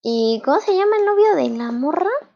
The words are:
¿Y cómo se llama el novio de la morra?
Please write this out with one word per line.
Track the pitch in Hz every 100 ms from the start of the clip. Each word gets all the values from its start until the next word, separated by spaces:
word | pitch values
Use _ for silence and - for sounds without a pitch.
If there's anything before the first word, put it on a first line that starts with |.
¿Y | 233 233 226 226
cómo | 262 320
se | 427 381
llama | 403 427
el | 415
novio | 403 427 370
de | 247
la | 233 233
morra? | 240 277 339 381 539 -